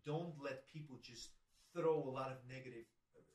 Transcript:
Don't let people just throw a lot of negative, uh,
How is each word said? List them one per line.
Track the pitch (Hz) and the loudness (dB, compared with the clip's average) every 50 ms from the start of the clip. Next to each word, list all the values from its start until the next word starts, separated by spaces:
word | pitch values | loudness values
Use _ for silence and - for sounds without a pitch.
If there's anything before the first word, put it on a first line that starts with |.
| - | -4
Don't | 147 147 165 175 175 147 143 | -2 -2 0 -2 -2 -4 -4
let | 139 139 131 131 - - | -4 -4 -4 -6 -10 -10
people | - 156 147 139 127 - | -10 -10 -10 -10 -12 -14
just | - - 120 117 - - - - _ _ _ - - - | -14 -14 -12 -12 -12 -14 -14 -20 _ _ _ -20 -20 -4
throw | - 175 160 160 156 143 | 0 6 8 8 8 8
a | - 131 | 4 2
lot | 127 131 131 131 | 0 0 0 -2
of | 131 123 123 | -2 -6 -8
negative, | 127 131 131 131 123 117 113 113 - _ _ _ _ _ | -10 -10 -8 -8 -8 -10 -10 -12 -14 _ _ _ _ _
uh, | - - - - | -20 -20 -20 -20